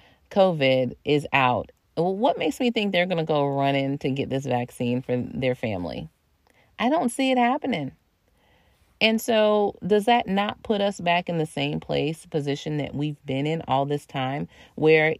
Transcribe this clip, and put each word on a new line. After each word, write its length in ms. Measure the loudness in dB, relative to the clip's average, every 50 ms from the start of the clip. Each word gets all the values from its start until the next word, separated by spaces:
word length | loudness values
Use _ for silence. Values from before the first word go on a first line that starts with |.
| _ _ _ _ _ -2
covid 680 | 2 4 4 4 4 4 4 4 4 4 2 0 -4 -6 -2
is 240 | 0 0 0 0 0 0
out. 380 | 2 2 2 2 0 -4 -8 -14 _ _ _ -4
Well, 180 | -2 -2 -2 0
what 220 | 0 0 0 0
makes 220 | 0 -2 -4 -2 0
me 120 | -2 0
think 200 | 0 0 -2 0
they're 140 | 0 0 0
gonna 200 | 0 0 -2 0
go 200 | 0 0 2 2
running 500 | 0 0 0 0 2 2 0 0 -2 -2 -2
to 100 | -2 -4
get 200 | -2 -2 -4 -2
this 160 | -4 -4 -2
vaccine 560 | -2 -2 -2 -2 -4 -6 -4 -2 -2 -2 -2
for 160 | -2 -2 -4
their 380 | -4 -4 -6 -6 -4 -2 -2 -2
family? 540 | -2 -4 -6 -4 -4 -6 -8 -8 -10 -12 -14 _ _ _ _ _ _ _ _ _ _ _ _ _ -2
I 100 | 0 0
don't 200 | 2 2 0 0
see 220 | -2 -2 0 0
it 60 | 2
happening. 540 | 2 2 2 0 0 -2 -4 -4 -4 -6 -8 -10 _ _ _ _ _ _ _ _ _ _ _ _ _ _ _ _ _ _ _ _ 0
And 180 | 2 2 2 2
so 560 | 0 2 2 4 4 4 4 2 2 0 -2 -4 -2
does 200 | 2 2 2 4
that 220 | 4 2 2 2
not 340 | 0 0 -2 -2 -2 -4 -8
put 180 | -4 -2 -2 0
us 200 | 0 -2 -2 -2
back 260 | 0 0 0 0 0
in 120 | -2 -2 -2
the 80 | -2
same 320 | -4 -4 -4 -4 -4 -4 -6
place, 460 | -6 -4 -2 -2 -2 -2 -4 -8 -10
position 500 | -6 -6 -4 -2 -2 -4 -4 -4 -4 -4
that 160 | -4 -4 -4 -4
we've 300 | -4 -4 -4 -6 -8 -8
been 220 | -6 -4 -2 -2
in 160 | -2 -4 -4 -4
all 180 | -2 0 0 0
this 200 | 0 -2 -4 -6
time, 420 | -6 -6 -6 -4 -4 -4 -6 -8 -10 -14 -20 -20 -14 -6
where 400 | 0 4 6 6 6 4 2 0